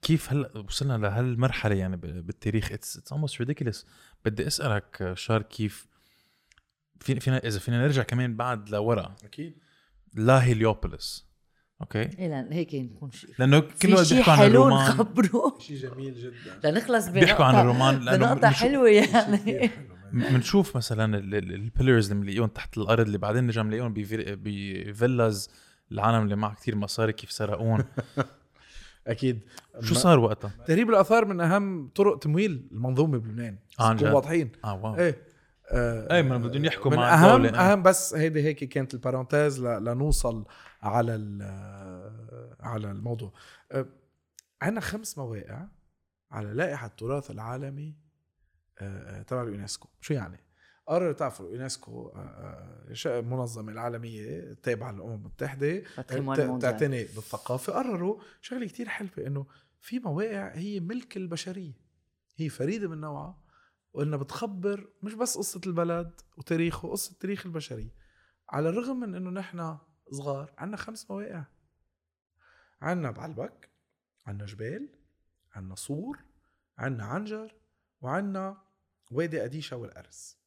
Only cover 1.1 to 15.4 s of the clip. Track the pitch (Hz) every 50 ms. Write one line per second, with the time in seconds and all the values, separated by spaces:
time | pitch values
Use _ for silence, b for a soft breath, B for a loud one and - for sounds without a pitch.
1.1 | 95 117 123 127 123 113 123 127 - - - 107 101 98 92 92 92 87 82 85
2.1 | 76 90 82 87 - _ - 107 104 110 104 - - 104 - - - - - -
3.1 | 135 147 151 139 - - 120 127 151 - 135 120 107 - b b b b b b
4.1 | b b _ 113 107 101 - 151 - - 151 131 110 104 - _ - - 95 90
5.1 | 92 - - - 110 110 104 _ - - 107 104 - - - _ _ _ _ _
6.1 | _ _ _ _ _ _ _ _ _ _ _ _ _ _ _ _ _ _ - -
7.1 | 135 123 - 131 131 131 - 117 107 98 - - 120 120 123 147 143 135 113 -
8.1 | 120 123 127 123 113 107 120 123 123 107 104 104 104 104 107 113 120 104 - 92
9.1 | 98 - - 104 - - 151 170 - _ _ _ _ _ _ _ _ _ _ _
10.1 | - 110 107 120 131 135 123 127 120 107 110 110 104 - - 87 - - - -
11.1 | - - _ _ _ _ _ _ _ _ _ _ _ _ - - - 107 113 147
12.1 | 147 185 185 170 151 135 123 - 151 170 165 - 147 139 127 123 117 - 147 135
13.1 | - - - - - - 127 131 139 151 147 - - - - 185 190 185 175 151
14.1 | - 254 240 170 156 147 208 208 220 247 269 269 - - - - - - 226 214
15.1 | - 202 226 175 208 233